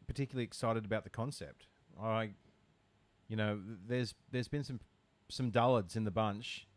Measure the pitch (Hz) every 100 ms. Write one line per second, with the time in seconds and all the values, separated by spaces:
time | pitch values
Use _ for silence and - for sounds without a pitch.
0 | - - 139 131 113 - 117 113 104 107
1 | 95 - 127 - 73 - - _ _ -
2 | 110 110 110 95 _ _ _ _ _ _
3 | _ _ - 110 107 104 98 107 101 123
4 | 117 - - 127 120 147 135 123 - _
5 | _ _ - - 127 113 123 120 92 113
6 | 107 95 107 101 120 - -